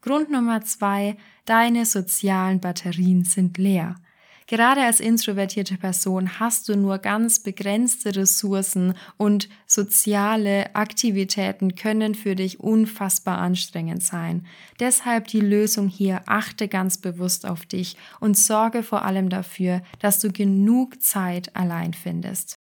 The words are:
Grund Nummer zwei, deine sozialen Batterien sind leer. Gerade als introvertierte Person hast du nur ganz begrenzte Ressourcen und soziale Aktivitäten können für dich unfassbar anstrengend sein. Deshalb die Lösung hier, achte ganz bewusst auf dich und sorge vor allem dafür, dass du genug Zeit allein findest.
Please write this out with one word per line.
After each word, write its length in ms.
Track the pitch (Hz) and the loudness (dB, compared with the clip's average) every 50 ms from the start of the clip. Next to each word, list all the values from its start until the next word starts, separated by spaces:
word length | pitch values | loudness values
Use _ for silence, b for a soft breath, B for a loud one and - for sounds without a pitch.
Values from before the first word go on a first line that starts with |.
| - | -2
Grund 280 | 233 277 302 311 302 | 0 0 0 0 0
Nummer 320 | 294 262 240 233 233 220 220 | 0 0 2 2 0 0 -2
zwei, 540 | - - - 208 202 196 202 202 202 214 208 B B B B B | -4 -6 -2 -2 0 0 0 0 -2 -4 -6 B B B B B
deine 420 | - 226 226 233 240 233 233 233 | 2 4 4 4 4 4 2 2
sozialen 720 | 220 - 202 180 185 - - - 196 190 190 185 190 190 185 | 0 0 -2 -2 -2 -2 0 2 2 2 2 2 2 2 0
Batterien 640 | 185 185 180 - - 180 175 165 185 180 185 180 180 | 0 -2 -6 -4 -4 -4 -2 2 4 4 6 4 4
sind 340 | 180 - - 185 180 180 180 | 2 2 2 2 0 2 0
leer. 380 | 185 196 196 185 160 175 180 - b b b b b b b b b - | 2 2 2 2 0 -2 -6 -10 b b b b b b b b b -6
Gerade 320 | - 226 233 240 269 277 | 0 4 4 4 4 4
als 180 | 269 240 226 - | 4 2 2 2
introvertierte 800 | - 220 226 226 - - 202 196 196 196 - 208 196 - 196 | 2 2 2 2 2 -2 -2 -2 -2 -2 -2 -4 -4 -4 -4
Person 640 | 180 - 190 185 180 - 190 185 185 185 185 - - | -4 -4 -4 -2 -2 -2 -2 0 0 -2 -2 -2 -2
hast 300 | 220 233 226 - - - | -2 -2 -2 -2 -2 0
du 60 | 208 | 0
nur 220 | 202 196 196 196 190 | 2 2 2 0 -2
ganz 420 | 196 202 202 214 226 233 220 - | -2 -2 0 0 2 2 2 0
begrenzte 760 | - 208 190 - 220 196 202 214 247 247 - - - 214 196 | 0 -2 -10 -6 -4 -2 0 0 0 0 -2 -2 -4 -4 -2
Ressourcen 760 | 196 190 190 - - - 202 196 196 196 - - 190 180 185 185 B B B B _ | 0 0 0 0 0 0 0 -2 0 -2 -2 -2 0 0 0 -2 B B B B _
und 320 | 214 208 208 208 196 B B B B | 2 2 2 2 0 B B B B
soziale 1080 | B - 214 208 202 - - - 208 208 202 202 208 220 220 214 202 196 196 196 - - | B 0 0 0 0 0 0 2 2 2 2 2 2 2 0 2 2 2 0 0 -2 -2
Aktivitäten 1000 | 208 214 214 - - - 233 202 196 190 190 - - 190 190 190 - 196 190 180 | -4 -4 -4 -4 -2 -2 0 0 0 0 -2 -2 -2 -2 -2 -2 -2 -2 -2 -2
können 400 | 180 - 220 214 220 220 214 214 | -2 -4 -2 0 0 0 0 -2
für 200 | 214 214 208 190 | -2 -2 -4 -2
dich 240 | 185 190 190 185 - | -2 -2 -4 -4 -4
unfassbar 760 | - - 220 220 220 214 220 - 202 190 190 - - - 180 180 | -2 2 4 4 4 2 0 -6 -4 -2 -2 -2 -2 -2 -2 0
anstrengend 640 | 180 180 180 180 - - - 175 165 165 170 175 175 | 0 0 0 -2 -2 -6 -6 -6 -6 -4 -4 -4 -4
sein. 440 | - - 175 165 165 165 175 170 B B B B B B _ | -4 -4 -4 -4 -4 -4 -4 -6 B B B B B B _
Deshalb 480 | 240 254 247 - - 247 240 226 220 220 | -2 0 0 0 0 0 -2 -2 -2 0
die 120 | - 220 | 0 2
Lösung 480 | 208 202 202 208 214 214 - 214 202 196 | 2 4 4 4 4 2 2 0 0 -2
hier, 340 | 185 - 202 196 190 185 185 | -2 0 0 0 0 -2 -2
achte 420 | - - 208 214 - - - 220 | 0 0 0 0 -4 -6 -6 -6
ganz 300 | 202 - 190 185 185 180 | -4 -2 -2 0 0 -2
bewusst 480 | - - 185 170 175 180 180 180 - - | -4 -6 -8 -6 -4 -2 -2 -2 -4 -4
auf 220 | - 175 165 - | -8 -8 -8 -10
dich 320 | _ - 185 180 175 - B B B B B | _ -6 -6 -6 -6 -8 B B B B B
und 180 | - 214 202 196 | 0 2 4 4
sorge 440 | - - 220 214 220 226 226 240 226 | 4 4 4 2 2 2 0 -2 -4
vor 220 | - - 202 - | -2 -4 -2 0
allem 240 | 196 190 190 190 185 | 0 0 0 0 0
dafür, 540 | 180 190 185 - - - 190 180 180 180 180 B B B | -2 -4 -6 -8 -6 -2 -2 0 0 -2 -4 B B B
dass 200 | - 208 202 - | 0 0 2 2
du 140 | - 214 185 | 0 -2 -2
genug 680 | - 208 196 196 196 196 214 233 254 262 254 - - - | 0 0 2 4 4 4 4 4 4 2 -2 -4 -4 -2
Zeit 520 | - - 202 185 180 175 180 180 - _ | -2 -2 0 -2 -2 -4 -6 -8 -8 _
allein 380 | - 185 175 170 170 170 170 170 | -2 -2 -2 -2 -2 -4 -6 -6
findest. 640 | - - 175 170 170 175 190 190 185 - - - _ _ | -6 -8 -6 -6 -6 -6 -6 -8 -8 -10 -10 -14 _ _